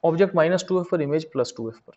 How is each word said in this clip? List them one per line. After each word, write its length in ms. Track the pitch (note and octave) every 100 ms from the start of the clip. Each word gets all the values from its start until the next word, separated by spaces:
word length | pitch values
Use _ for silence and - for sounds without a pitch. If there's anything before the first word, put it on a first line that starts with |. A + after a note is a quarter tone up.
| E3+
ऑब्जेक्ट 300 | E3 F#3+ F3
माइनस 300 | D#3+ F3+ F#3
टू 120 | F#3
एफ़ 60 | F3
पर, 100 | F3
इमेज 300 | C#3+ D#3 D#3
प्लस 220 | C3+ A#2+ -
टू 100 | A2+
एफ़ 100 | A2
पर। 140 | -